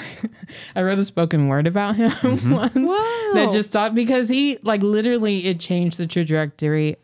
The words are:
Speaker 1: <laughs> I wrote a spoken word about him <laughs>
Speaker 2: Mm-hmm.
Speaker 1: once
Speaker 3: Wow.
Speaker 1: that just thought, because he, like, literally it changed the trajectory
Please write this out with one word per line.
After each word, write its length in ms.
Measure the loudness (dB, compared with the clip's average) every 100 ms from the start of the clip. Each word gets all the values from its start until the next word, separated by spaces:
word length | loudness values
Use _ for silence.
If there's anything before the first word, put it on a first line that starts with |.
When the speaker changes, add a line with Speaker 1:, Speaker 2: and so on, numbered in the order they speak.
| -6 -10 -10 -10
Speaker 1:
<laughs> 400 | -20 -20 -10 -4
I 60 |
wrote 180 | 0 0
a 60 | 0
spoken 420 | 0 0 2 2
word 180 | 2 2
about 300 | 0 0 0
him 160 | 0
<laughs> 120 | 2
Speaker 2:
Mm-hmm. 280 | 0 2 2
Speaker 1:
once 220 | 2 2 0
Speaker 3:
Wow. 560 | 0 0 -2 -2 -2 2
Speaker 1:
that 160 | 2
just 160 | 2 0
thought, 240 | 0 0 0
because 320 | 2 0 2
he, 300 | 0 0 -2
like, 180 | -2 0
literally 600 | 2 2 2 0 0 0 -2
it 140 | -4
changed 360 | -2 0 0 -2
the 100 | -4
trajectory 880 | -2 0 0 -2 -4 -2 0 0 -2